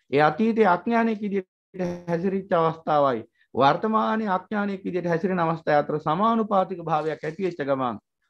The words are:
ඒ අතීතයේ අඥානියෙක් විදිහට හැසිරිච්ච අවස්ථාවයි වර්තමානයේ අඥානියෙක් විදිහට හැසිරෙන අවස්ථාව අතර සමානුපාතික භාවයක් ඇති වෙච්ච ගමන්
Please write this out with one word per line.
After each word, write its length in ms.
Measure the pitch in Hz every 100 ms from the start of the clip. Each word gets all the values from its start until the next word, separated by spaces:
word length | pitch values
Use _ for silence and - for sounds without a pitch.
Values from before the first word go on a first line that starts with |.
| -
ඒ 100 | 139
අතීතයේ 460 | 151 156 226 220 202
අඥානියෙක් 540 | 180 233 233 226 208
විදිහට 280 | 208 196 - _ _ 185 180 175 175
හැසිරිච්ච 460 | 170 190 196 190
අවස්ථාවයි 680 | 170 160 160 160 151 139 117 - _ _ 110
වර්තමානයේ 720 | 139 170 220 220 220 220 214
අඥානියෙක් 540 | 185 - 208 202 190
විදිහට 240 | 190 175 170
හැසිරෙන 320 | 165 185 185
අවස්ථාව 400 | 165 165 - 147
අතර 200 | 147 147
සමානුපාතික 840 | 151 165 220 233 220 196 185 175
භාවයක් 420 | 160 156 156 147
ඇති 200 | 156 160
වෙච්ච 180 | 185 170
ගමන් 400 | 139 135 127 104 _ _